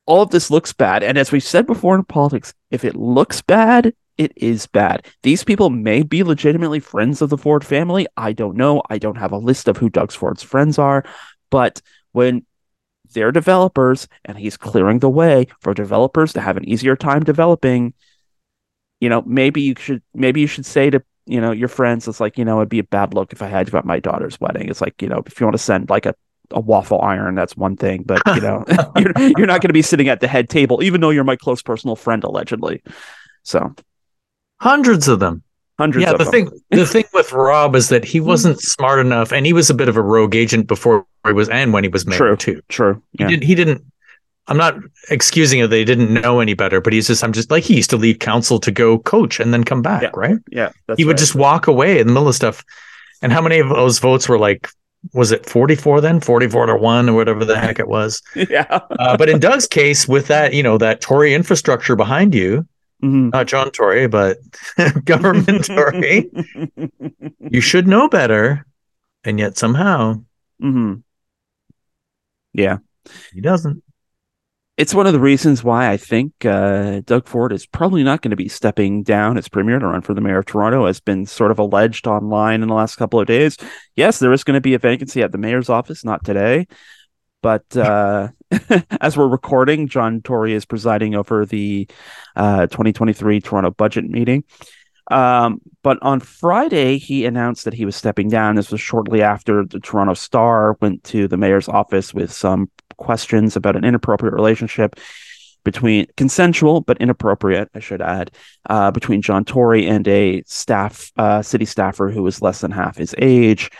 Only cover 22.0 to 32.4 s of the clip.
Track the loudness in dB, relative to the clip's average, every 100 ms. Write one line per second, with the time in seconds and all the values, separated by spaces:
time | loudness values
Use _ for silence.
22 | -6 -6 -6 -4 -2 0 0 -2 -2 -2
23 | -2 -4 -6 -10 -6 -4 -2 -2 -2 -4
24 | -4 -6 -6 -8 -8 -6 -8 -8 -8 -8
25 | -6 -6 -8 -4 -2 -2 -2 -2 0 -2
26 | -2 -8 _ _ _ -8 0 0 2 -2
27 | 0 -2 -4 -4 -6 -4 -6 -4 -4 -6
28 | -2 0 2 0 -2 -6 0 0 2 0
29 | 0 2 2 4 4 2 4 2 2 2
30 | 2 2 0 0 0 0 2 2 0 0
31 | 2 2 0 -2 -4 -6 -6 -6 -6 -6
32 | -4 -4 -4 -8